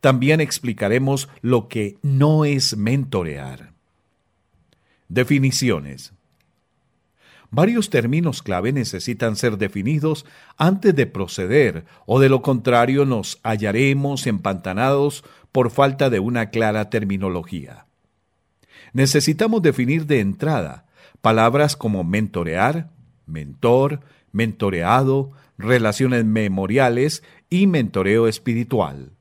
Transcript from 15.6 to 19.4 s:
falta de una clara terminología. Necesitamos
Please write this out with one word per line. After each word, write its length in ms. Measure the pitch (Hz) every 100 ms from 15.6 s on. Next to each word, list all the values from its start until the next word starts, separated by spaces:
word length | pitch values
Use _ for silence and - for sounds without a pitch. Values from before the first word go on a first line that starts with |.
| 120
falta 400 | - 139 135 139
de 100 | 110
una 300 | 101 120 110
clara 400 | 113 110 107 104
terminología. 960 | 117 101 98 95 90 82 87 65 65 _ _ _ _ _ _ _ _ _ - -
Necesitamos 680 | 127 135 143 135 160